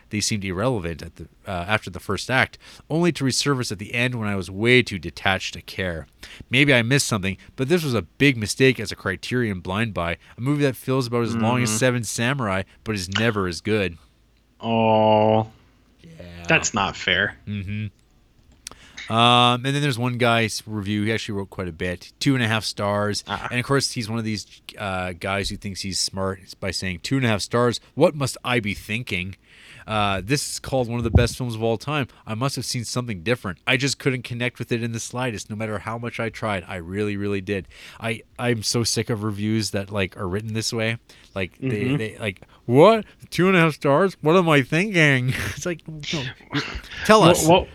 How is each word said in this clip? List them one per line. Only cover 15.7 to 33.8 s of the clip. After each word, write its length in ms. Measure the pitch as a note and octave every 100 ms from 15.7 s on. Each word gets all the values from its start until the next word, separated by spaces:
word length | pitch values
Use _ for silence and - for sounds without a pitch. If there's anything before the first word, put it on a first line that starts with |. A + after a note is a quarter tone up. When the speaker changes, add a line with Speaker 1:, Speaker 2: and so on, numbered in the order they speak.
| _ _ _
Speaker 1:
Yeah. 80 | E2+ - F2 - E2+
Speaker 2:
That's 260 | D#3+ -
not 220 | G#2+ F#2+ -
fair. 420 | - F2+ G2+ - -
Speaker 1:
Mm-hmm. 400 | G#2 F#2 G#2+ G#2 _ _ _ _ _ _ _ - - - - -
Um, 520 | A2+ A#2+ A#2+ A#2+ B2 C3+
and 80 |
then 80 | C#3+
there's 160 | C#3+ A2+
one 200 | B2 A#2+
guy's 440 | A#2+ A#2 A2 - -
review. 380 | G#2+ G2 G#2
He 100 | G#2
actually 240 | A2 - G2+
wrote 120 | G2
quite 200 | - F2+
a 40 |
bit. 380 | D#2+ F#2 F2 - -
Two 160 | C#3+ C3
and 80 |
a 40 | A2
half 180 | A2 -
stars. 580 | - G#2 G#2 G#2 G#2 -
Speaker 2:
Ah. 200 | G2+ -
Speaker 1:
And, 100 | A#2+
of 60 | A#2+
course, 280 | C#3 -
he's 160 | B2+ G#2
one 100 | A2+
of 60 | A2
these, 360 | G#2+ - - - -
uh, 360 | G#2 F#2 F#2 E2
guys 320 | G2 G2 F#2+
who 60 | G2+
thinks 260 | G2+ F#2
he's 180 | G2 F2+
smart 420 | - F#2+ F#2+ F2+ F2+ -
by 120 | G2
saying, 280 | - F#2+ F2+
"Two 120 | - C3+
and 100 | B2
a 40 |
half 120 | G#2
stars? 380 | - A#2+ A#2+ G#2+ - -
What 200 | E3+ D3
must 220 | C3+ -
I 160 | B2 B2
be 140 | G2+
thinking? 600 | F#2+ - A2 B2+ F#2 F#2 - _ - - - -
Uh, 360 | G#2+ G2+ F#2+
this 300 | F#2+ C#3+ -
is 80 | -
called 300 | - C3+ A#2
one 80 | A#2+
of 80 | A#2
the 40 |
best 280 | A2 A#2 -
films 180 | B2+ A2
of 80 |
all 140 | A2+ A2+
time. 320 | - D3 C3 - -
I 100 | A2
must 220 | C3+ -
have 80 | -
seen 180 | B2+
something 400 | G#2+ B2 A#2+ F#2+
different. 360 | E2 B2 G2+ E2 -
I 120 |
just 200 | B2+